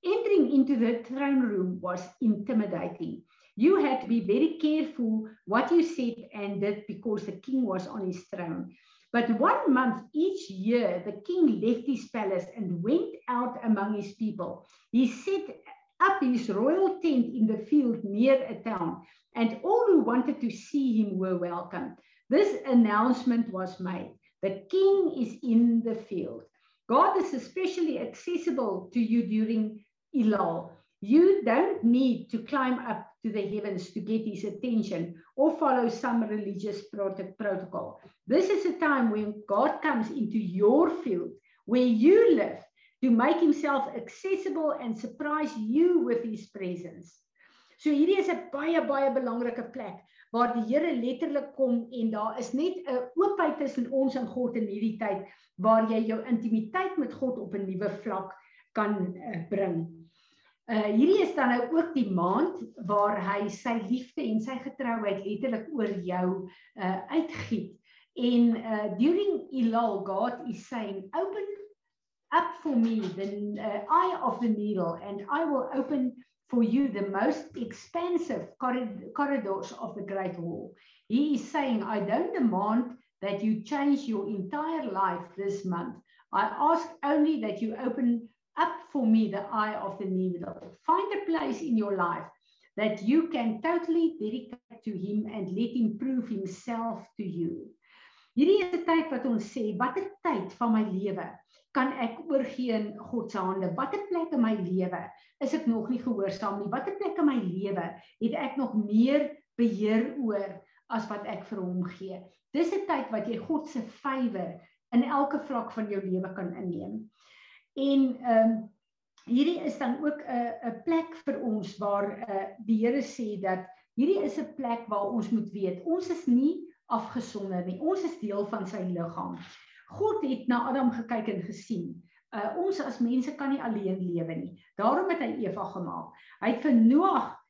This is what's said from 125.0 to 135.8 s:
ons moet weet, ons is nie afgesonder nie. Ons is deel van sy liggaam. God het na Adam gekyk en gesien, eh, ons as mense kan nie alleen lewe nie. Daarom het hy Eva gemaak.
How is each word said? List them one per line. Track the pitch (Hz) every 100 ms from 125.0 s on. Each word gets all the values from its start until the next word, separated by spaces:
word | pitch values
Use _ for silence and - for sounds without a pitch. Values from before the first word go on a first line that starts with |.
| 202
ons | 240 -
moet | 220 -
weet, | 202 190 180 330
ons | 349 359
is | 339 -
nie | 240 285 370 - _ _
afgesonder | 226 - 254 - 208 196 180 180
nie. | 180
Ons | 311 381
is | 330 -
deel | 214 202 208
van | 220 185
sy | 208
liggaam. | 185 175 170 170 180 175 175 - - - -
God | - 427 427
het | 285 240 -
na | 240 247
Adam | 262 247
gekyk | 233 226 233 214
en | 190
gesien, | 165 - - 202 170 - - _ _
eh, | 220 208 -
ons | 381 381
as | 269 -
mense | 233 254 262 294
kan | 277
nie | 277
alleen | 240 214 196 185
lewe | 180 170 160 160
nie. | - - _ -
Daarom | 214 294 381
het | 339
hy | 240 240 202
Eva | 202
gemaak. | 175 190